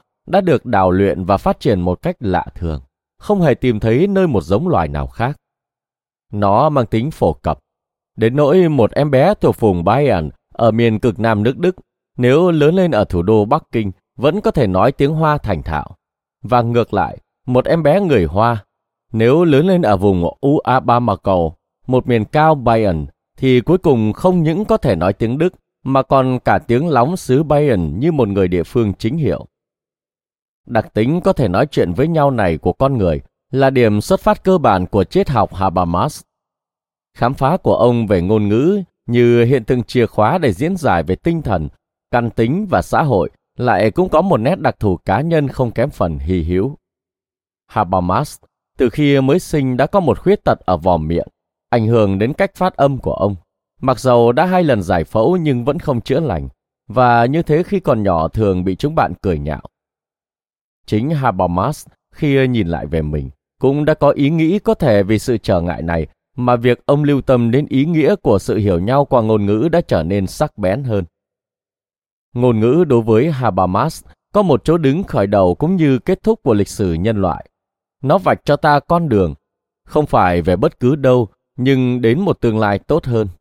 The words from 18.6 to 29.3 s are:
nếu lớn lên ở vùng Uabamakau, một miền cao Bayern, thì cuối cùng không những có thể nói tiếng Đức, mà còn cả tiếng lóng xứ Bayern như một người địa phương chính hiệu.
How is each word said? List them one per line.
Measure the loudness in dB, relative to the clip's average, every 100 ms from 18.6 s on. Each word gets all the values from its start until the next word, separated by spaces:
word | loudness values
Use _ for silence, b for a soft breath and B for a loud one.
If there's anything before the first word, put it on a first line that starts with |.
| -8 _ _ _ _
nếu | 0 2 4
lớn | 4 2 2
lên | 2
ở | 2 2
vùng | 2 2 -2 -2
Uabamakau, | 0 0 0 -2 2 0 0 -4 0 0 -2 -6 _ _ -2
một | -2 0
miền | -2
cao | 0 0 2
Bayern, | 2 0 0 0 -2 -6 _ _ -4
thì | 2 2
cuối | 2 0
cùng | 2 2 0
không | 0 0 2
những | 0 -2
có | -2 -2
thể | 0 0
nói | -2
tiếng | -2 -4 -2
Đức, | -4 -4 _ _
mà | -2 -2
còn | 2 2 2 -2
cả | 0 -2
tiếng | 0 -2 0
lóng | 0 0 -2
xứ | 0 0
Bayern | 2 0 2 0 -2 -2
như | -2
một | 0 0
người | 0 0
địa | 0
phương | -2 -2 -2
chính | -2 -6 -4
hiệu. | -4